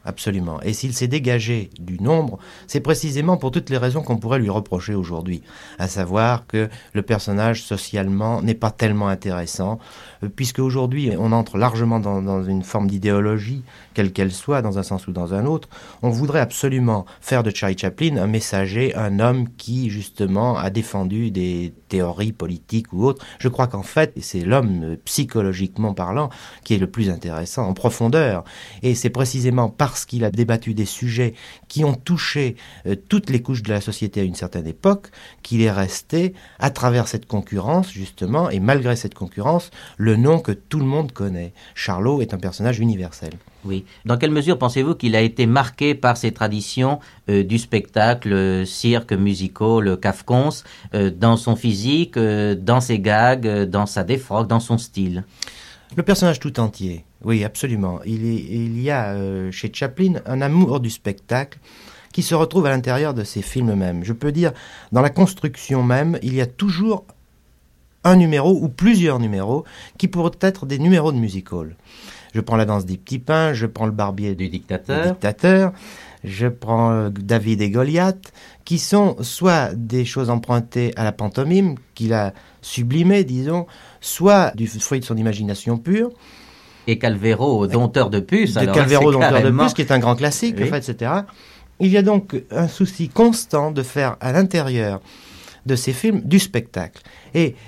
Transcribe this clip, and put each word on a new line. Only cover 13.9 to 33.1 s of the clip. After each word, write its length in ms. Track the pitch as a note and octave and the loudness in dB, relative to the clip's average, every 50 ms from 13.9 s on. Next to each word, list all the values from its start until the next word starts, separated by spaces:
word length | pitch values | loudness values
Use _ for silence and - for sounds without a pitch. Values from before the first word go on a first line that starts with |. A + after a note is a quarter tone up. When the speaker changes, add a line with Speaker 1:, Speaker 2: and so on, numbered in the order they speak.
| - | -2
Speaker 1:
quelle 180 | A2+ G2+ F#2+ | -2 -2 0
qu'elle 220 | F#2 - F#2+ F#2+ F#2 | 0 0 -2 -2 -2
soit, 280 | - - - C#3+ C3+ | -4 -4 -2 -2 0
dans 160 | A2 G#2+ F#2+ G2 | 0 -2 -2 -4
un 60 | F#2 | -4
sens 240 | - G2 F#2 - - | -4 -6 -8 -8 -8
ou 60 | F2+ | -6
dans 200 | F2+ F2 E2+ F#2+ | -6 -4 -4 -2
un 120 | G2 A2 | -2 -2
autre. 240 | C#3+ D#3+ D3+ - - - - - - - - | -2 -2 -4 -6 -10 -20 -20 -20 -20 -10 -6
On 80 | - B2 | -4 -2
voudrait 320 | A2+ A#2 D3 C#3+ C#3 D#3+ | 0 0 0 0 0 0
absolument 640 | B2+ B2+ - - - C#3 C3 C3 B2 A#2+ A2+ G2+ F#2 - - - | 0 0 -2 -2 -2 0 0 2 2 2 2 0 -2 -8 -14 -16
faire 220 | - - C3+ B2 A2+ | -6 -2 0 0 0
de 60 | G#2+ | 0
Charlie 280 | G2+ - - G2 F#2+ F#2 | -2 -2 -2 -2 -2 -2
Chaplin 400 | - F#2 - - D#3+ E3 C#3+ A2 | -4 -4 -4 -2 -2 0 0 0
un 100 | F2+ G#2 | 0 0
messager, 680 | G#2+ A2 - - - G2 G2 F#2 G2 A2+ C3 C3+ - | 0 -2 -2 -2 -2 -2 -2 -2 -2 -2 -2 -2 -2
un 280 | G#2 A2 G2+ G2 G2+ | -2 -2 -2 0 2
homme 160 | A2+ B2 B2+ C3 A#2+ A#2+ - - | 2 2 2 2 -2 -4 -8 -10
qui, 340 | - - A#2+ B2+ B2+ A2 | -8 -6 -4 -4 -4 -4
justement, 640 | G2+ G#2 G2 - - - G#2 F#2+ F#2+ G2+ A#2 B2 A#2 C#2+ | -4 -6 -8 -8 -6 -4 -2 0 0 0 0 0 0 -2
a 140 | E2+ G2 | -2 -4
défendu 580 | G2 A2+ A2 - - G2 F#2+ F#2 G2+ A2 A#2 A2+ | -2 -4 -4 -4 -4 -4 -4 -2 -2 -2 -4 -2
des 420 | F#2+ F#2+ F2+ F2+ F2+ F2 F2 E2+ - - _ - | -2 -4 -4 -2 -4 -4 -6 -8 -10 -14 _ -6
théories 420 | - F#2+ F2+ F2 E2+ F#2+ G#2+ A2 | -2 -2 -2 -2 -2 -2 -4 -4
politiques 600 | G#2+ - F2 E2+ F2+ E2 - - A2 A2+ A2+ - | -4 -4 -6 -8 -8 -8 -8 -4 -4 -4 -4 -4
ou 140 | - F2+ A2+ | -2 0 0
autres. 180 | C3+ C3 - - - - - | 0 0 -2 -8 -20 -10 -4
Je 120 | - B2+ | -4 -2
crois 180 | B2 - B2+ B2 | 0 0 -2 -2
qu'en 160 | - G2+ F#2+ | -2 -6 -10
fait, 280 | - - D#3 D#3 D3+ - - | -4 0 0 0 0 -2 -8
c'est 220 | - - - F#2 | -12 -8 -6 -4
l'homme, 400 | E2+ F#2 B2 C#3 B2 G#2 F#2+ E2+ D#2+ | -2 0 2 2 2 2 0 -2 -4
euh, 120 | D#2+ E2 - - | -6 -8 -10 -10
psychologiquement 880 | - - - C#3 A#2 - A2+ G2+ G2 F#2 F#2 G2 F#2 - - G#2+ G#2+ G2 | -6 -4 -4 -4 -2 -2 -2 -2 -2 -2 -4 -6 -6 -4 -4 -4 -4 -4
parlant, 380 | F#2+ F2+ F2 G#2+ C#3 D3+ C#3+ - - - - - - - | -4 -4 -4 -4 -4 -4 -4 -8 -12 -20 -20 -20 -10 -4
qui 100 | - A2+ | -2 0
est 60 | G2 | 0
le 80 | F#3 F#3 | 0 0
plus 240 | - A2+ G#2+ F#2+ | -2 -2 -2 -2
intéressant, 560 | F2 E2 - E2+ D#2+ D#2+ E2+ - - - A#2 F#2 | -2 -4 -6 -8 -8 -8 -8 -8 -6 -4 -4 -4
en 80 | F#2+ | -2
profondeur. 680 | - - A#2+ A#2 - A#2 A2+ C3 D#3+ D#3 B2 F#2+ E2+ E2+ - - - - - - - | -2 -2 -2 0 0 0 2 2 2 2 2 0 -2 -6 -10 -16 -20 -20 -20 -12 -4
Et 140 | - B2+ A#2+ | -2 -2 0
c'est 160 | - - A#2+ | 0 -2 -2
précisément 580 | A#2+ C3 C3+ B2+ - C3 B2 B2 B2 B2 A#2+ G#2+ | -2 -2 -2 -2 -2 -2 0 0 2 2 0 0
parce 360 | - - D3 B2+ - - - | 0 0 -2 -2 -2 -6 -10
qu'il 180 | - B2 A#2+ A2+ | -6 -4 -2 -2
a 80 | G#2 | 0
débattu 420 | F#2+ A2+ A#2 A#2 A#2 A2+ - A#2 G#2+ | 0 0 0 0 0 -2 -2 -4 -4
des 120 | G#2+ G#2+ | -4 -4
sujets 500 | - - - B2 A#2+ A2+ A#2+ B2 A2+ A2+ - - - - - - - | -4 -6 -6 -6 -4 -2 0 -2 -2 -2 -6 -14 -20 -20 -20 -20 -8
qui 160 | - D3+ D#3 | -4 0 0
ont 100 | D3 C3 | 0 0
touché, 600 | B2 - - F3 D3+ - - - D3 C#3 B2+ A#2 - - - - - - A#2 | -2 -2 -2 -2 -2 -2 -2 -2 -2 -2 -2 -4 -6 -12 -20 -18 -10 -6 -4
euh, 80 | G2+ | -4
toutes 340 | - - - | -4 -2 0